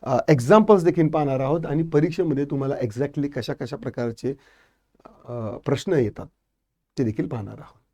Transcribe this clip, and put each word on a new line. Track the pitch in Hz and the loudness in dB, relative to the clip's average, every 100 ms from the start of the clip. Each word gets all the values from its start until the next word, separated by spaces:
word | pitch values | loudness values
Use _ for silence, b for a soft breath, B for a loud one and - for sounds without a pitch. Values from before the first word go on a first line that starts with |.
अ, | - 127 - | -2 -2 2
एक्झाम्पल्स | 151 120 214 214 202 | 2 6 6 8 6
देखील | 170 160 160 | 6 2 2
पाहणार | 156 143 135 | 2 0 0
आहोत | 135 165 147 | 0 -2 -2
आणि | 143 | -2
परीक्षेमध्ये | 165 160 160 175 175 139 143 | 0 2 2 0 -2 0 -2
तुम्हाला | 143 139 143 | -2 -4 -2
exactly | 127 107 139 143 143 | -4 -4 -4 -2 -4
कशा | 143 117 | -4 -8
कशा | 143 127 127 | -8 -8 -8
प्रकारचे, | 123 - 117 113 120 135 b b b b b _ - | -10 -6 -6 -4 -8 -8 b b b b b _ -20
अ, | - - 120 110 - - | -20 -14 -10 -8 -8 -4
प्रश्न | 139 - | -4 0
येतात | 165 113 - - _ _ _ _ _ _ - | 0 0 -4 -18 _ _ _ _ _ _ -4
ते | |
देखील | 120 107 175 | -4 -2 -6
पाहणार | 123 104 107 | -6 -10 -14
आहोत. | 73 _ _ | -20 _ _